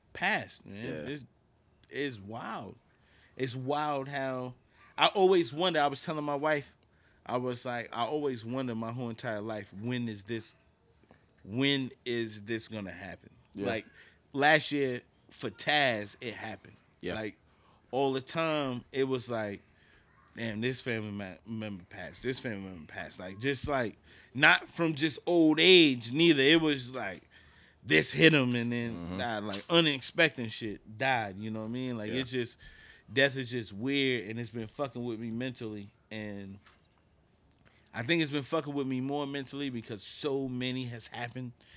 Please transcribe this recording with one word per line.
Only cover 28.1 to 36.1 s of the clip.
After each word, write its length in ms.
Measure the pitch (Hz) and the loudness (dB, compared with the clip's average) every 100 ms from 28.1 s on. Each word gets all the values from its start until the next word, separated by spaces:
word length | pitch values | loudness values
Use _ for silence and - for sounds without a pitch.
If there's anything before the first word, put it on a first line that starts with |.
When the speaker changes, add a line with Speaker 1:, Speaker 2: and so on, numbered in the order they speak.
Speaker 1:
hit 240 | 147 160 | 6 8
him, 200 | 151 123 120 | 8 4 0
and 160 | 117 | 0
then 220 | 120 117 | -2 -4
Speaker 2:
Mm-hmm. 240 | 95 85 92 | -6 -6 -4
Speaker 1:
died, 240 | 120 107 | -2 -4
like, 200 | 107 101 - | -4 -6 4
unexpected 800 | 170 160 135 - - 160 - 113 | 4 4 0 -2 4 2 2 -6
shit, 480 | - 113 95 104 107 | -6 -6 -8 -14 -4
died, 380 | 131 123 104 95 | 0 0 -2 -6
you 120 | 110 | -6
know 100 | 110 | -6
what 60 | 110 | -6
I 40 | |
mean? 260 | 123 127 117 | -6 -6 -6
Like, 140 | 104 | -4
Speaker 2:
Yeah. 100 | 123 | -4
Speaker 1:
it's 120 | 123 | -4
just, 260 | 127 117 - - - - - - | -4 -4 -8 -20 -20 -20 -20 -2
death 240 | 113 135 131 | 2 4 2
is 140 | 123 | -4
just 220 | 123 107 | -6 -6
weird, 560 | 101 127 139 135 123 98 | -6 -2 2 2 0 -4
and 120 | 113 | -8
it's 100 | 117 | -8
been 160 | 117 110 | -8 -10
fucking 380 | - 135 120 | -6 -6 -4
with 160 | 120 113 | -6 -6
me 100 | 117 | -6
mentally, 600 | 113 127 120 113 104 101 _ _ | -4 -6 -6 -8 -8 -12 _ _